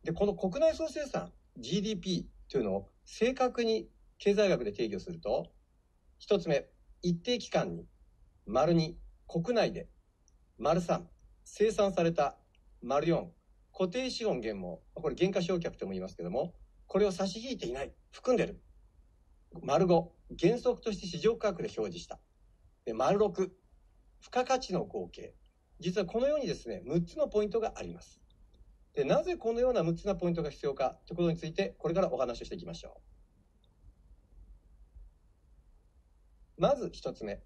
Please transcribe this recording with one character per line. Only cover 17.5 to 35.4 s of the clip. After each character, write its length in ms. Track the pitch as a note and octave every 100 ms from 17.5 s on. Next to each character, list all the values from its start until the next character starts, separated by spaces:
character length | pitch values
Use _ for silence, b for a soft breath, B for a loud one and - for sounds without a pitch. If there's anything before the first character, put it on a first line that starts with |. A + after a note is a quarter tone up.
い 60 | A#3
て 80 | -
い 60 |
な 100 | B2+
い、 100 | C#3 - _
含 240 | - -
ん 20 | B3
で 100 | -
る、 140 | - _ - _ _ _ _ _ _ _ -
丸 240 | A2+ D3 F#3
五、 280 | E3+ E3+ _ - B2
原 200 | F3 A#3+
則 220 | B3+ A#3+
と 120 | -
し 80 | G3+
て 60 | F#3+
市 120 | E3+
場 160 | G#3+ A#3
価 120 | G#3
格 140 | F3+
で 60 | -
表 240 | - G#3
示 60 | -
し 20 | -
た。 120 | - _ _ _ _ _ _
で、 100 | -
丸 240 | A2+ C3+ G3+
六、 360 | G#3 F3+ F3+ - _ _ _ _ _ _
付 100 | -
加 140 | B3
価 140 | B3+ C4
値 140 | B3+
の 120 | F3+
合 240 | - - F3
計。 260 | - - - _ _ _ -
実 200 | E3+ F#3
は 60 | F3+
こ 140 | A3+
の 80 | C4+
よ 80 | D4+
う 20 |
に 80 | A#3
で 80 |
す 140 | C3+ -
ね、 140 | -
六 180 | A2+ E3
つ 120 | E3+ D#4
の 120 | C#4+
ポ 140 | G#3
イ 40 | G#3
ン 40 |
ト 100 | A3+
が 140 | A3 -
あ 60 |
り 120 | -
ま 60 | E3+
す。 200 | - _ _ _ - _ - - _
で、 100 | -
な 180 | C4+ C#4
ぜ 140 | F4 F4
こ 160 | A3+
の 80 | A#3
よ 100 | B3+
う 20 |
な 100 | A#3
六 120 | E3
つ 100 | E3+
の 120 | G3+ F#3
ポ 120 | F3
イ 40 |
ン 20 |
ト 80 | E3+
が 80 | D#3
必 160 | - D3
要 80 |
か 240 | C3+ C3 - -
と 60 |
い 20 |
う 20 | E3+
こ 40 |
と 60 | E3+
に 60 | E3
つ 100 | D#3
い 60 |
て、 240 | E3 G3 -
こ 100 | -
れ 60 |
か 60 | E3+
ら 120 | F3+
お 40 | B2+
話 260 | B2 A#2
を 20 |
し 40 | -
て 80 | -
い 20 |
き 80 | E3+
ま 80 |
し 100 | E3+
ょ 160 | - - - - _ _ _ _ _ _ - - - - _ - - - _ - - - - _ _ _